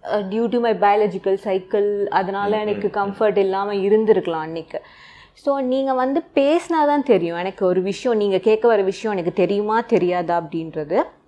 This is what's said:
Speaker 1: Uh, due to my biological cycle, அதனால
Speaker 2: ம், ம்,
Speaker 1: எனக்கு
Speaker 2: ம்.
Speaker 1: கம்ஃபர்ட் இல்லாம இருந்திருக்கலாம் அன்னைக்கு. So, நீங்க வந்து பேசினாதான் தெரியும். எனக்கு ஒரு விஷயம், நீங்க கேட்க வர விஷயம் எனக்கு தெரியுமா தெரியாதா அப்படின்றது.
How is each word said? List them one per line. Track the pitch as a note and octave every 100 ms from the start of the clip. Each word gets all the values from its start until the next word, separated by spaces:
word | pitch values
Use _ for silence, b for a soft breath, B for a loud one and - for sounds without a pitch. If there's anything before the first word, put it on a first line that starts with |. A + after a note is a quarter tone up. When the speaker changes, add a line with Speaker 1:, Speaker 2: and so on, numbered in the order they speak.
Speaker 1:
Uh, | - G#3
due | F#3+ G#3+ A#3
to | A#3+
my | A#3
biological | G3 G3+ G#3 G#3+ F#3 F#3+ G3
cycle, | G#3+ F#3+ F#3 G#3+ G3+ G3+ G3+
அதனால | F3+ F#3+ G3 G3+ G#3+
Speaker 2:
ம், | G#3+
ம், |
Speaker 1:
எனக்கு | G3+ G3+
Speaker 2:
ம். |
Speaker 1:
கம்ஃபர்ட் | G#3 G3+ G3 G#3+ G3
இல்லாம | G3 F#3+ G3+
இருந்திருக்கலாம் | G3+ G3 G#3+ A3 G3 F3 E3
அன்னைக்கு. | D#3 E3 D#3+ - B B B B B
So, | _ - C#4
நீங்க | B3+ C4 C4+
வந்து | B3+ C4 C#4 E4 -
பேசினாதான் | C#4 E4 - E4 D4 D4
தெரியும். | C4+ G3+ E3+ E3+
எனக்கு | F#3 F#3+ F#3
ஒரு | F3+
விஷயம், | F#3 G3 C4 A3
நீங்க | G#3 F#3+
கேட்க | G3+ G#3+ A#3
வர | A3
விஷயம் | F#3+ F#3+ A3 G3+
எனக்கு | E3+
தெரியுமா | F3 F3+ G3+ G#3 A3+
தெரியாதா | A#3 G#3+ F3 F3+ E3+ E3+
அப்படின்றது. | D#3+ E3 D#3+ D#3+ D3 F#3+ E4+ -